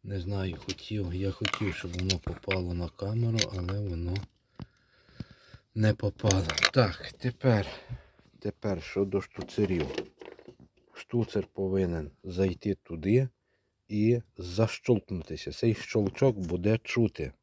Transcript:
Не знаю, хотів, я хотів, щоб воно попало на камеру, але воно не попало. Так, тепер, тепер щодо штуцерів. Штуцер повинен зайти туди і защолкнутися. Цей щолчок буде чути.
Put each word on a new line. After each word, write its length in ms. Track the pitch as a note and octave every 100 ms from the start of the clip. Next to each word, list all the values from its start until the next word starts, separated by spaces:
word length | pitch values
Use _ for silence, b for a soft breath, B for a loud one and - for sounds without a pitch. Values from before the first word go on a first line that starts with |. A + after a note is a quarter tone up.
Не 160 | G#2 G2
знаю, 380 | F2 G2+ F#2+ E2+
хотів, 560 | - - - G#2+ F#2
я 180 | F2+ G2
хотів, 440 | F2+ G2+ - G#2 E2
щоб 160 | F2+
воно 280 | F2 F#2 F#2
попало 540 | - - - F#2+ F2+
на 160 | F2 E2+
камеру, 480 | - G2 A2+ A#2 A2+ -
але 280 | F#2+ F2 G2+
воно 360 | G2+ E2+ E2+ F#2+ - _ B B B B B B B B B B B B B A2
не 180 | G#2+
попало. 540 | G#2 G#2 - G#2+ F#2+ E2 - -
Так, 400 | - G#2+ - - -
тепер, 500 | B2+ A#2+ C3 A2 F#2+ - B B B B B _
тепер 440 | G#2 - G#2+ F2+
щодо 380 | - - G2 G2
штуцерів. 680 | - - F2+ - G2+ F2+ C#2 - - _ - - - - - _ _
Штуцер 540 | - - A#2+ A2 G#2 F#2+
повинен 580 | - F#2+ F#2+ F2+ E2+ D2 _
зайти 520 | F#2+ F2+ F#2+ F2 G#2 G2
туди 540 | - E2+ E2+ A#2 C3 _ _ _ _ _ _
і 340 | G#2 A2 A#2+ - -
защолкнутися. 1120 | F2+ F#2 A2+ - - A2 - F2+ D#2+ D2+ -
Цей 240 | - A#2 A2
щолчок 600 | - A2+ G2+ - C3+ G#2
буде 400 | F2 F2 G2 A2+
чути. 480 | - - A2 - D2 -